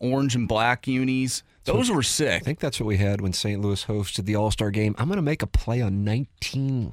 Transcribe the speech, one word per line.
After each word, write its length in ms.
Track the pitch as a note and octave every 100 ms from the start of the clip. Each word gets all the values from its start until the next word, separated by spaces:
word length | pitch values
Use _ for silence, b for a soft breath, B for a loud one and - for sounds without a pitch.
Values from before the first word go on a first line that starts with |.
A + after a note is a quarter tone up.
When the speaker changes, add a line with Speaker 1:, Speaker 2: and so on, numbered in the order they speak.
Speaker 1:
orange 340 | B2 C3+ C#3
and 120 | B2 G#2
black 380 | A2 A#2 B2 -
unis. 560 | C3 C3 C3 C3 - b b
Those 220 | - G3+ B3
Speaker 2:
So 80 |
Speaker 1:
were 80 | F3
sick. 400 | A#2+ - C#3+ F2
Speaker 2:
I 20 |
think 140 | B2+ D#3
that's 220 | D3 -
what 60 | G#2+
we 100 | G2
had 240 | G2+ G2+
when 120 | G2
Saint 280 | F2 G#2+ G2+
Louis 220 | G2+ G2
hosted 400 | - G#2 G2 -
the 100 | F#2+
All-Star 380 | G#2 G#2+ - G#2
Game. 240 | G#2 G#2+ -
I'm 100 | C#3
gonna 140 | G3+
make 220 | D3 D#3
a 20 | F#2
play 340 | - - A#2+
on 220 | A2 G2
nineteen. 920 | G2+ A2+ - _ - C3+ C3+ C3 G#2